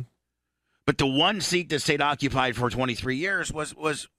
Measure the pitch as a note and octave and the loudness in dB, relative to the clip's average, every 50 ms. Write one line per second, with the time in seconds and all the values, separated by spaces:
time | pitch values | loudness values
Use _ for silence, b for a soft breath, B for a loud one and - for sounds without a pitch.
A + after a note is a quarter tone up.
0 | B2 - _ _ _ _ _ _ _ _ _ _ _ _ _ _ - - C#3 - | -4 -8 _ _ _ _ _ _ _ _ _ _ _ _ _ _ 0 0 2 4
1 | D3 C3+ C3 C#3 D#3+ F#3 A3 G3+ D3 - F3 F3+ F3 C#3+ D#3 C#3 - - D3+ C#3+ | 2 2 4 4 4 4 2 0 0 0 0 0 0 0 -2 0 2 2 2 2
2 | C#3+ D3 D3 - - C3+ A#2 C3 C3 B2+ A#2 A2+ B2 A#2+ G#2 A#2+ C3 B2+ A#2 G2+ | 2 0 0 0 -2 0 0 0 0 0 0 0 0 0 0 0 0 0 -2 -2
3 | - B2+ C3 C3 E3 G3 G3 F3+ D#3+ - - D#3 D3+ C#3 - - D3+ D#3 D3 C3 | -4 -4 -4 -2 -2 -2 -2 -2 -4 -4 -4 -6 -6 -6 -6 -4 -2 -2 -2 -2
4 | - - _ | -6 -14 _